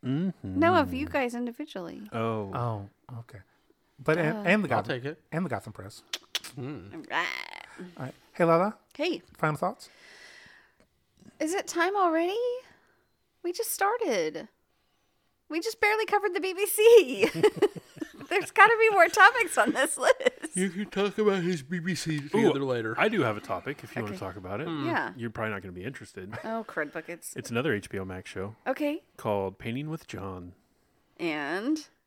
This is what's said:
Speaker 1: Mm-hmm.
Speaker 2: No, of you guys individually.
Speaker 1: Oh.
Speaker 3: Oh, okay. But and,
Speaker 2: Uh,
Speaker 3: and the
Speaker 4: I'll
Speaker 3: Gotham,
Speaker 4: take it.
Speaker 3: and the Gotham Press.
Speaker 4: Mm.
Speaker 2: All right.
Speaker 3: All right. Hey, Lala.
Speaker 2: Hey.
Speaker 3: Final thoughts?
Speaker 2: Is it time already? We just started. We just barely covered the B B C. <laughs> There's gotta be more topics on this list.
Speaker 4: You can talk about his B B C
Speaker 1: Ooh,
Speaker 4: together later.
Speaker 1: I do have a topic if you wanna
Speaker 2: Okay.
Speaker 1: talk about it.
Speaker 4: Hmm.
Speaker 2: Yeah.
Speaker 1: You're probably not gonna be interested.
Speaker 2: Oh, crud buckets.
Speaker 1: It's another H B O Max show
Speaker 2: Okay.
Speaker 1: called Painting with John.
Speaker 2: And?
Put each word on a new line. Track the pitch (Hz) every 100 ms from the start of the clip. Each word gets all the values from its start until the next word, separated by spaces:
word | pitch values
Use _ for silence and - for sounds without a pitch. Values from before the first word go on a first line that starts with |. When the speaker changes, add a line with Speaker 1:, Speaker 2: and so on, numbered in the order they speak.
Speaker 1:
Mm-hmm. | 123 139 185 - 95 95
Speaker 2:
No, | 330
of | 359 277
you | 262 302
guys | 285 247
individually. | 240 240 233 302 202 175 - 208
Speaker 1:
Oh. | 117 113 110 101
Speaker 3:
Oh, | 110 120 107 101 _ - 120
okay. | 117 110 - _ _ _ _ _
But | 135 160
and, | 156 208
Speaker 2:
Uh, |
Speaker 3:
and | 202 208
the | 175
Speaker 4:
I'll | 117
Speaker 3:
Gotham, | 104 127
Speaker 4:
take | 131
it. | 160 _
Speaker 3:
and | 156
the | 180
Gotham | 107 -
Press. | - 95 - _ - _ - - -
Speaker 4:
Mm. | 127 151 190
Speaker 2:
All | 165 -
right. | 143 175 64 - - - - 180 175
Speaker 3:
All | 131
right. | - _
Hey, | -
Lala. | 170 165 196 - _ -
Speaker 2:
Hey. | 320 339 - -
Speaker 3:
Final | 156 147
thoughts? | 180 240 - - - - - - - - _ _ _ _ _ _ - _
Speaker 2:
Is | 311
it | 381 -
time | 339 349 403
already? | 359 320 339 415 494 494 - _ _ _ _ _ _ _
We | 339
just | 349 453
started. | - 392 480 415 214 311 294 220 _ _ _ _ _ _ _ _ _ _
We | 311
just | 453 -
barely | 415 427 440
covered | 415 392
the | 359
B | 370
B | 359 403
C. | - 440 466 277 220 240
<laughs> | - 415 - 403 - - - - - 277
There's | 370 339
gotta | - 415 453
be | 453
more | 392 339
topics | 370 392 508 381 -
on | 208
this | - 277 -
list. | 262 508 - - 311 185
Speaker 4:
You | 190
can | 175 208
talk | 190 202 190
about | 214 196
his | 170 175
B | 135 175
B | 165
C | 170 - 151
Speaker 1:
Ooh, | 143
Speaker 4:
together | - 202 143
later. | 135 120 110 113
Speaker 1:
I | 214
do | 214
have | 123 107
a |
topic | - 92 - -
if | 113
you | -
wanna | 107
Speaker 2:
Okay. | 95
Speaker 1:
talk | 95 92
about | 90 101
it. | 165
Speaker 4:
Hmm. | 156 -
Speaker 2:
Yeah. | - 123 95
Speaker 1:
You're | 117
probably | 107 110
not | 101
gonna | 95
be | 90
interested. | 101 135 113 - 92 113
Speaker 2:
Oh, | 220 226 214
crud | - 147
buckets. | 165 160 170 - -
Speaker 1:
It's | 120
another | 117 147
H | 104 -
B | 101
O | 95
Max | 92 -
show | - 98 107 -
Speaker 2:
Okay. | 269 294 311 _ -
Speaker 1:
called | 113 101 95 95
Painting | 117 120 151
with | 160 -
John. | 98 98 92 90 - _ _ _ _ _ _
Speaker 2:
And? | 170 151 143 175 233 311 - _